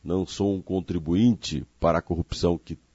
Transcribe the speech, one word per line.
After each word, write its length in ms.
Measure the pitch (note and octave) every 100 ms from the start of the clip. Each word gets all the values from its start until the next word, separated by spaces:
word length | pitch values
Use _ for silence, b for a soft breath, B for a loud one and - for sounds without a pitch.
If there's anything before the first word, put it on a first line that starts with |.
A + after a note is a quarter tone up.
não 220 | E2 F#2 F2
sou 280 | - G2+
um 80 | F#2+
contribuinte 1040 | - F#2 E2+ F2 D#2 F2+ A#2+ G#2+ - D2 B1+ -
para 200 | E2 E2
a 20 |
corrupção 560 | - E2+ - - F2 E2+
que 200 | - D#2+ _